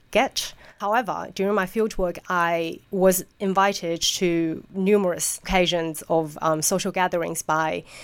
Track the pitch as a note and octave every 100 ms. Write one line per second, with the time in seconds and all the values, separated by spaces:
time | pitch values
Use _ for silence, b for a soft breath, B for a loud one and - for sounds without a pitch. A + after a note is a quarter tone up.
0 | _ G#3 C4 - - - B - G3+ A3+
1 | G#3 E3 E3+ - G3 G#3 F#3 A3+ G#3+ -
2 | F3+ F3 - F3+ E3+ E3+ E3 - - G3
3 | F#3 F#3 E3 - G3 F#3+ G3 G3+ E3+ E3+
4 | - - F#3 E3+ E3 D#3+ - F#3+ F#3+ G#3
5 | F#3 E3 - - - F#3+ F3 F3 E3 D3+
6 | - E3 D#3 D3+ D#3+ D#3 D#3 F#3 G3 F3+
7 | F3+ F3 E3 E3 - D#3 D#3+ F3 B B